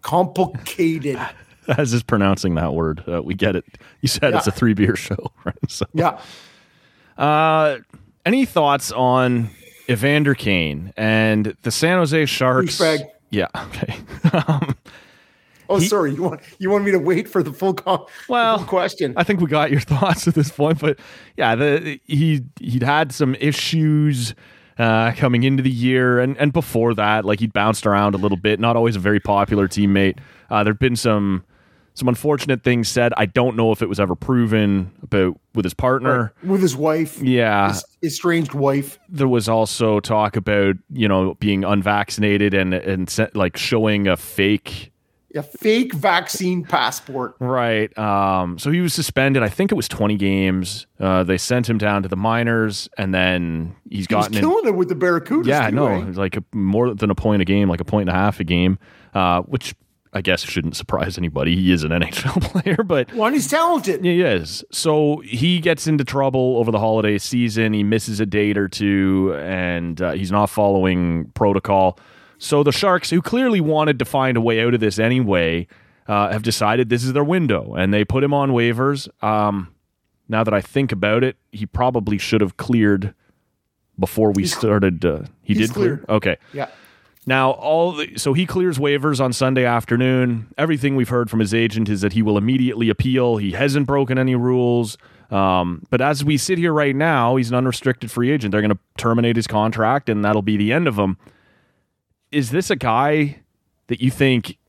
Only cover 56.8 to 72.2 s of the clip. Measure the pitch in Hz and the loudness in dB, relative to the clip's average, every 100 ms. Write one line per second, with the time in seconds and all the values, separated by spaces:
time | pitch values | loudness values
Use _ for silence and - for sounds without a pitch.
56.8 | 123 101 107 95 113 104 87 98 101 85 | 0 0 -2 0 2 2 2 2 2 -2
57.8 | 90 107 92 90 101 - 82 87 90 95 | -2 -2 0 0 0 -2 -2 2 2 0
58.8 | _ - - 98 90 87 90 135 - - | _ -20 -8 -2 2 0 -2 -6 -8 -16
59.8 | _ _ _ 101 90 90 - - 80 - | _ _ _ -6 0 -2 -2 -4 -4 -8
60.8 | - - 82 90 87 71 73 87 92 87 | -6 -4 -4 -4 -6 -2 0 2 2 2
61.8 | 78 85 82 - 139 190 - 185 190 180 | 2 -2 -2 -4 -4 -2 -2 -4 -2 -2
62.8 | 214 151 123 240 214 285 - 294 339 330 | 0 0 -2 -2 0 0 0 0 2 0
63.8 | 196 185 180 175 175 98 78 - - - | 0 -2 0 2 2 0 -4 -12 -12 -4
64.8 | 165 151 151 151 - 113 160 180 165 160 | 0 2 2 0 -6 -2 0 2 0 -2
65.8 | - 151 131 139 135 131 127 123 117 110 | 0 0 0 0 0 2 0 2 0 0
66.8 | 110 110 107 104 - 123 120 110 110 107 | 2 2 2 0 -2 0 0 0 0 2
67.8 | 104 110 - 104 110 101 104 101 98 - | 0 0 -2 -4 -2 0 0 0 -2 -2
68.8 | 101 98 95 95 95 73 80 95 90 87 | 0 2 2 2 2 -2 -4 -4 -2 -4
69.8 | 85 82 90 78 95 101 104 - 104 98 | -6 -4 -4 -4 0 2 2 2 2 4
70.8 | 92 90 87 82 - - 104 95 - 98 | 2 2 0 -2 -4 0 2 2 2 2
71.8 | 92 87 - - | 2 0 -18 -20